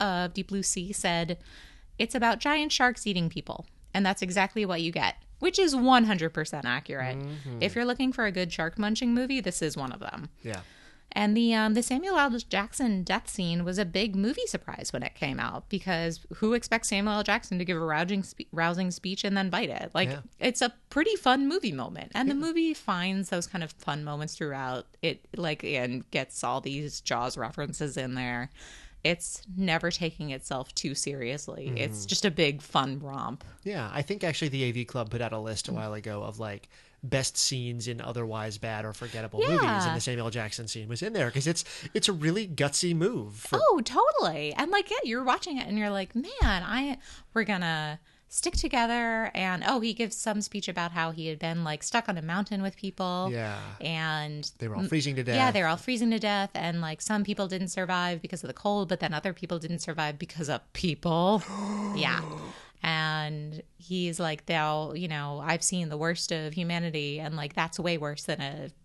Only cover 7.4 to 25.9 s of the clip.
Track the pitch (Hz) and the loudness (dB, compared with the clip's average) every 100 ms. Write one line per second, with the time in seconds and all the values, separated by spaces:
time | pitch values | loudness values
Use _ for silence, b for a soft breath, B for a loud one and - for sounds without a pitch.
7.4 | 139 120 202 233 247 247 262 254 220 185 | -8 -2 0 2 0 2 0 2 0 0
8.4 | 180 - 165 165 208 220 247 240 254 269 | -2 -2 -2 0 0 2 2 2 2 0
9.4 | 185 175 160 151 131 120 - - 160 - | 0 0 0 -2 -4 -6 -8 -8 -10 -10
10.4 | 117 98 - B B B B - 208 214 | -8 -8 -10 B B B B 0 4 6
11.4 | 233 226 220 220 240 254 370 359 285 226 | 6 6 4 4 2 0 2 4 4 2
12.4 | - 190 202 - 254 196 175 196 - - | -2 -2 -2 0 2 2 2 -2 -2 -2
13.4 | 175 170 175 185 190 180 220 196 202 427 | 0 0 0 0 0 2 0 2 2 2
14.4 | 494 - - - - 127 127 - 143 127 | -2 -4 -6 -10 -6 -4 -4 -2 -2 -2
15.4 | 120 - - 196 185 170 165 165 - - | -2 -4 -4 -4 -2 0 0 -4 -8 -2
16.4 | 214 240 - 226 - 196 208 208 208 214 | 2 2 2 -2 0 0 2 2 2 0
17.4 | - 180 175 170 160 151 175 202 190 - | 0 -2 0 0 2 2 2 0 -2 -6
18.4 | - 160 165 175 185 175 - 190 208 196 | -8 0 2 2 0 -2 -4 -2 0 2
19.4 | 190 175 185 - - - 180 143 - - | 2 0 -2 -4 -4 0 0 0 -8 -2
20.4 | 254 247 240 - - - 359 415 262 262 | 0 2 0 0 -4 2 2 4 6 6
21.4 | 277 359 240 - 123 175 - - 269 285 | 6 2 0 -2 -4 -8 -6 0 2 2
22.4 | 320 330 330 302 - 185 180 190 185 180 | 2 2 2 0 -2 0 0 0 0 -2
23.4 | 170 185 160 - - 147 151 147 151 - | -2 -4 -6 -8 -4 -4 -4 -4 -6 -6
24.4 | 156 135 131 127 - - 165 135 - - | -6 -4 -4 -4 -8 -4 -4 -4 -8 -6
25.4 | 170 151 - 139 123 | -4 -2 -2 0 0